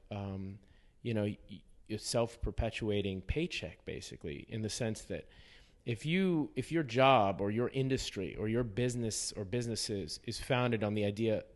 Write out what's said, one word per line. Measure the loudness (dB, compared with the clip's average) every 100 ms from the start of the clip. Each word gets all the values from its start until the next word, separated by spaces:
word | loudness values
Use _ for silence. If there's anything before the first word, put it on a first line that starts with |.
| -10
um, | -6 -4 -6 -6 -10 -18 -20 -20 -10
you | -2
know, | 0
y-, | 0 -2 -10
y-, | -16 -18 -20 -8
a | -6
self-perpetuating | -2 0 0 -2 -4 -2 -2 -2 0 2 0 -2
paycheck, | -2 -2 -2 -4 -8 -10
basically, | -8 -8 -8 -8 -8 -8 -6
in | -4
the | -4
sense | -2 -2 -2
that | -6 -8 -8 -20 -20 -20 -20 -10 -6
if | -4 0
you, | 2 4 2 0 -4
if | -2
your | -2
job | 2 6 8 8 6 4
or | 0
your | 2 0
industry | 0 0 0 -2 -4 -6 -4
or | 0
your | 0
business | 0 0 0 0 -2 -2 -4 -6
or |
businesses | -4 -2 -2 -4 -2 -2 -4 -6
is | -8 -6
founded | 0 2 2 2 2
on |
the | 2
idea | 0 2 2 2 -2